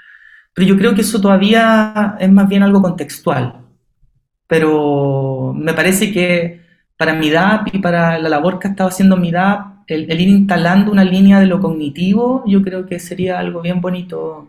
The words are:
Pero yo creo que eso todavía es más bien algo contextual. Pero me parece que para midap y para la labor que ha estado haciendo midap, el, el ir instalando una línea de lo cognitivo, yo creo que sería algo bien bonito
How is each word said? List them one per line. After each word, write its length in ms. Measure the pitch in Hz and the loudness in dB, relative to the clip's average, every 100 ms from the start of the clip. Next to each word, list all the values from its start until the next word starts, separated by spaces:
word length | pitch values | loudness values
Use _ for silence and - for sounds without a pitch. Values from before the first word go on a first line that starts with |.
| - - _ _ _ | -20 -20 _ _ _
Pero 140 | - 185 | 0 2
yo 80 | 196 | 4
creo 160 | 226 | 2
que 80 | 220 | 2
eso 180 | - 226 | 0 0
todavía 960 | 196 190 202 226 226 220 214 214 202 - | 2 2 4 2 4 2 0 -2 -4 -2
es 140 | 190 | 2
más 160 | 196 196 | 4 4
bien 140 | 196 | 2
algo 180 | 202 196 | 4 4
contextual. 800 | 180 170 147 - 175 135 120 - - _ _ _ _ _ _ _ _ | 2 -2 -10 -8 -4 -4 -4 -10 -20 _ _ _ _ _ _ _ _
Pero 1080 | 160 156 151 147 143 139 135 135 131 131 | 0 2 0 0 0 -2 -2 -4 -4 -6
me 200 | 139 156 | -6 -4
parece 380 | 160 170 190 208 | -2 0 0 -2
que 500 | 208 180 175 170 - _ _ _ - | -2 -2 -2 -4 -8 _ _ _ -4
para 180 | 160 | -2
midap 600 | 160 151 160 190 214 214 | -2 0 2 2 0 -2
y 40 | 196 | -4
para 400 | 180 170 165 165 | -2 0 0 0
la 100 | 160 | -2
labor 300 | 151 170 185 | -2 -2 -4
que 100 | 202 | -6
ha 20 | |
estado 180 | 196 190 | -4 -4
haciendo 280 | 185 190 180 | 2 2 2
midap, 680 | 175 170 190 202 - - - | 0 0 0 -2 -6 -20 -8
el, 240 | 156 156 | -8 -4
el 100 | 165 | 0
ir 80 | 190 | 2
instalando 640 | 202 202 175 170 196 208 | 4 2 0 2 2 2
una 120 | 202 | 2
línea 360 | 185 185 196 196 | 2 4 6 6
de 60 | 190 | 4
lo 140 | 170 | 2
cognitivo, 840 | 165 160 147 139 185 214 240 262 233 | -2 -4 -6 -4 -2 0 0 -2 0
yo 160 | 196 | 0
creo 240 | 190 185 190 | 0 -4 -8
que 120 | 175 | -12
sería 400 | - 185 185 180 | -10 -8 -6 -4
algo 220 | 180 175 | -6 -6
bien 200 | 170 180 | -6 -4
bonito 680 | 180 180 175 160 160 156 | -4 -6 -8 -10 -10 -12